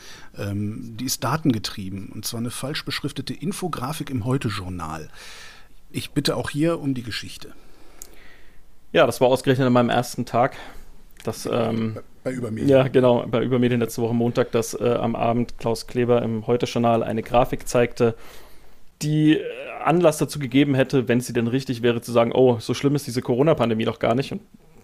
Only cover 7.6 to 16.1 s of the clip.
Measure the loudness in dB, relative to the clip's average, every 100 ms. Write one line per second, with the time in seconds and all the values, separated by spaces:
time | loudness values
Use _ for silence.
7.6 | -16 -16 -16 -16 -16 -16 -16 -16 -16 -16
8.6 | -18 -18 -2 4 4 6 4 4 4 4
9.6 | 6 6 4 2 -2 -4 -2 2 2 0
10.6 | -16 -14 -14 -16 -18 -12 -8 -6 -2 0
11.6 | 0 -2 -4 -6 -12 -10 -8 -6 -6 -2
12.6 | 4 6 6 4 6 4 2 0 2 2
13.6 | 2 2 -2 -2 0 2 0 2 0 0
14.6 | -2 -2 0 0 0 0 0 0 0 -2
15.6 | -2 -2 -4 -2 4